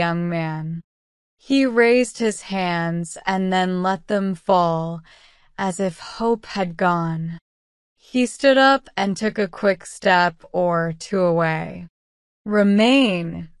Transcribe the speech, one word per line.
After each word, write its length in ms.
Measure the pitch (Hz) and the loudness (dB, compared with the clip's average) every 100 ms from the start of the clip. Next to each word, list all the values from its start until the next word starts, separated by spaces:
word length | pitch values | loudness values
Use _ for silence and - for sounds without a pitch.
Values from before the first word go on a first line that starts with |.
young 260 | 170 170 175 | 0 -2 -2
man. 540 | 170 160 156 156 165 - _ _ _ _ _ | -4 -4 -6 -8 -10 -12 _ _ _ _ _
He 280 | - 277 | -2 0
raised 540 | 269 233 233 247 247 - | 2 4 4 4 2 -2
his 240 | 220 208 | -4 -4
hands 760 | - 196 180 170 170 170 170 - | -6 -4 -2 -2 -2 -4 -6 -8
and 280 | - 190 190 | -4 -2 0
then 280 | 185 185 180 | 0 0 0
let 280 | 185 190 - | -2 -2 -2
them 260 | 208 196 | -2 -2
fall, 680 | 180 - 185 170 165 165 170 165 - _ _ _ - | -4 0 2 2 0 -4 -8 -14 -20 _ _ _ -6
as 220 | 196 180 | -6 -2
if 220 | 190 165 - - | -4 -6 -14 -6
hope 280 | 226 233 - | -2 -2 -4
had 300 | 202 180 165 | -6 -6 -2
gone. 640 | 180 175 165 160 165 170 - _ _ _ _ _ | 0 0 -2 -4 -6 -10 -16 _ _ _ _ _
He 300 | _ 254 247 | _ -2 -2
stood 320 | - 277 269 | 0 2 6
up 300 | 269 269 - - | 6 4 0 -4
and 200 | 196 185 | -4 -2
took 220 | 214 214 | -4 -2
a 80 | 196 | -4
quick 400 | - 202 185 - | -2 -2 -2 -6
step 480 | - 202 175 175 170 - | -4 2 4 2 -2 -8
or 420 | 175 175 170 165 165 | -2 0 0 -2 -6
two 220 | - 196 | -6 0
away. 680 | 180 165 165 160 160 180 175 _ _ _ _ _ | 2 2 0 -2 -6 -12 -16 _ _ _ _ _
"Remain," 1040 | 208 208 202 202 226 269 247 180 170 165 165 - | -2 2 4 4 4 4 2 0 -6 -10 -12 -18